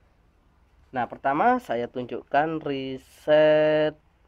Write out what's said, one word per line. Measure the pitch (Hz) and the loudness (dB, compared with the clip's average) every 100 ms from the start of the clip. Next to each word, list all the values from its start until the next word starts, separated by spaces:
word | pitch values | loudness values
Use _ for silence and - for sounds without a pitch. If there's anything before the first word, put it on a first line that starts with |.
| _ _ _ _ _ _ _ _ _ 131 | _ _ _ _ _ _ _ _ _ -8
Nah, | |
pertama | 117 127 135 143 226 247 | -8 -4 -4 0 0 0
saya | - 120 120 | -2 -6 -6
tunjukkan | 127 120 120 - 139 160 160 | -8 -10 -12 -2 0 0 -4
riset | 151 135 135 131 _ _ - 151 156 151 151 156 151 151 _ _ | -6 -8 -8 -12 _ _ 2 4 6 4 2 2 0 -4 _ _